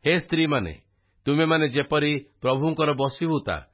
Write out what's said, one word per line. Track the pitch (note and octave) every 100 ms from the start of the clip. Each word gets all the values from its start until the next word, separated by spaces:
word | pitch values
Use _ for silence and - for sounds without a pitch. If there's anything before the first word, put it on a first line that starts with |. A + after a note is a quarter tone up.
ହେ | D3+ F3
ସ୍ତ୍ରୀମାନେ, | - D#3+ D#3+ C#3 F2 D2+ _ _ _ _
ତୁମେମାନେ | - D3 D#3+ D#3+ D3+
ଯେପରି | C3 C#3+ D3+ D3 D3 C#3+ _
ପ୍ରଭୁଙ୍କର | B2+ C3+ D#3 D#3+ D3+
ବଶୀଭୂତା | C3+ C#3 - E3 D#3 - D#2+ -